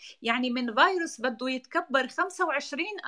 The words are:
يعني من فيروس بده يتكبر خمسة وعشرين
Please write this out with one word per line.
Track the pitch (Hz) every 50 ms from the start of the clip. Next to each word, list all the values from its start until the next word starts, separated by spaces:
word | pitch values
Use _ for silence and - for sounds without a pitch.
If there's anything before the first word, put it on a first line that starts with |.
| - - - _
يعني | - 226 233 254 247 254
من | 240 254 247 240 214
فيروس | 254 311 381 381 359 339 320 - -
بده | 220 254 233 214 254 262
يتكبر | 262 254 254 _ - 330 349 - 254 269 254 247
خمسة | - - 359 403 - - 370
وعشرين | 320 269 285 277 - 285 277 339 427 415 349 -